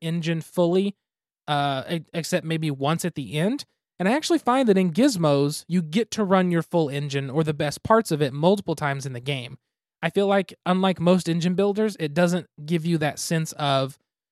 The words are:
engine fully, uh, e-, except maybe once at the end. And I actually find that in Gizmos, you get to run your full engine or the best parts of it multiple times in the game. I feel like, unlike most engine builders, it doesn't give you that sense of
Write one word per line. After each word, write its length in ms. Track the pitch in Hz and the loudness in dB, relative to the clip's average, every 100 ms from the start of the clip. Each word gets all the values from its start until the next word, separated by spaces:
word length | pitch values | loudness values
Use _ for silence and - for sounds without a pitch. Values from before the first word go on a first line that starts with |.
engine 380 | 165 170 160 165 | -6 -4 -2 -4
fully, 560 | - - 170 185 202 - _ _ _ _ - | -4 0 2 2 0 -6 _ _ _ _ -2
uh, 380 | 147 143 135 - | 0 0 -2 -4
e-, 120 | 170 - | -8 -6
except 320 | 170 - 170 | -8 -4 -4
maybe 280 | 156 160 156 | -2 -2 -2
once 320 | 135 139 165 | -2 0 0
at 100 | 175 | -2
the 200 | 151 110 | -6 -6
end. 300 | 151 190 285 - _ _ - | -2 -2 -2 -8 _ _ -4
And 80 | 185 | 0
I 80 | 294 | 0
actually 240 | - 330 | 0 0
find 280 | - 254 240 | 2 2 2
that 80 | 190 | 2
in 160 | 185 | 2
Gizmos, 720 | 156 285 190 156 143 143 - - | 2 2 4 2 4 2 -2 -4
you 120 | 180 | -2
get 300 | 156 185 220 | 0 -2 -2
to 140 | 220 | -2
run 260 | 190 190 180 | 2 4 4
your 120 | 170 | 0
full 260 | - 170 147 | 0 0 0
engine 420 | 143 143 139 135 | -2 -4 -4 -2
or 140 | 143 | 0
the 100 | 156 | 0
best 300 | 147 147 - | -2 -4 -4
parts 260 | - 220 - | 2 2 4
of 100 | 147 | 0
it 120 | 143 | 0
multiple 420 | 143 170 202 175 | 2 2 2 0
times 320 | 156 147 139 135 | -4 -4 -4 -8
in 60 | |
the 80 | 120 | -8
game. 380 | 127 135 120 131 _ _ _ _ | -6 -6 -8 -14 _ _ _ _
I 80 | 170 | -2
feel 160 | 196 196 | 0 2
like, 260 | 196 185 - 175 | 2 0 -6 -2
unlike 320 | 185 190 175 | 2 2 2
most 300 | 170 185 170 | 4 4 2
engine 260 | 165 180 | 0 0
builders, 420 | 180 202 202 220 175 | 0 0 0 -2 -2
it 120 | 156 | -4
doesn't 360 | 151 175 180 - - 147 | 0 2 0 -4 -14 -4
give 180 | 170 | -2
you 140 | 165 165 | 0 0
that 220 | 147 - | 0 -4
sense 320 | - 165 160 | -4 -2 -2
of 440 | - 143 135 135 - _ _ _ | -4 0 0 0 -8 _ _ _